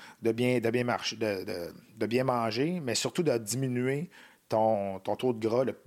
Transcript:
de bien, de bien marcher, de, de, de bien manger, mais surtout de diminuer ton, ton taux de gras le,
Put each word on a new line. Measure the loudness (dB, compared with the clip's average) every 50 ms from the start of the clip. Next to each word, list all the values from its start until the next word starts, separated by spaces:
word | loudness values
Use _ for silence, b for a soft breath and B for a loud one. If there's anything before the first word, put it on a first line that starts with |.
| B B B B
de | 0 0
bien, | 2 2 2 2 2 4
de | 2 2
bien | 2 2 2
marcher, | 0 0 -2 -2 -6 -4
de, | -2 -2 -2 -2 -2 -4
de, | -6 -6 -6 -8 -10 -12 -16 -20 -20 -6
de | -4 -2
bien | 0 2 2 2
manger, | 2 0 0 0 0 0 0 0 0 -2 -4
mais | -2 -2 -2
surtout | 0 -2 -2 0 0 2
de | 2 2
diminuer | 0 0 -2 -2 -2 -2 0 0 0 0 0 0 -2 -4 -8 B B B B B B _ _
ton, | 2 2 4 4 2 2 0 -4 -6 -6
ton | -4 -4 -2
taux | 0 0 0 0
de | 2 0
gras | 2 2 2 2
le, | 0 -2 -6 _